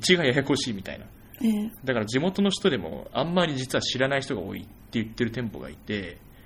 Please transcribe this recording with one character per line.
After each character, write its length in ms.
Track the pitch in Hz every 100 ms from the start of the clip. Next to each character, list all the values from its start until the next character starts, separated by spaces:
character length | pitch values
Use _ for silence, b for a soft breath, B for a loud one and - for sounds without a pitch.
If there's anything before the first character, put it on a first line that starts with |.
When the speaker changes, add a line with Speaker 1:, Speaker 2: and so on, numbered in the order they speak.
| 113 180
Speaker 1:
が 80 | 139
や 80 |
や 100 | 123
こ 120 | 135 135
し 160 | -
い 20 |
み 80 | 101
た 120 | 92
い 60 | -
な。 60 | - - - -
Speaker 2:
え 240 | 233 214 214
え。 60 | - 131
Speaker 1:
だ 80 |
か 60 | 120
ら 60 | 107
地 140 | 127
元 220 | 175 185
の 80 | 202
人 200 | 185 190
で 80 | 127
も 300 | 82 64 -
あ 100 | 117
ん 100 | 156
ま 120 | 180 170
り 100 | 135
実 220 | 131 131
は 40 |
知 180 | - 123
ら 80 | 135
な 100 | 139
い 40 |
人 140 | 135 120
が 60 |
多 140 | 90 98
い 80 |
っ 0 |
て 40 | 98 - -
言 120 | 120 110
っ 20 |
て 160 | -
る 80 | 117
店 160 | 113 117
舗 120 | 71
が 100 | 65
い 60 | 76
て、 420 | - 104 90 - - B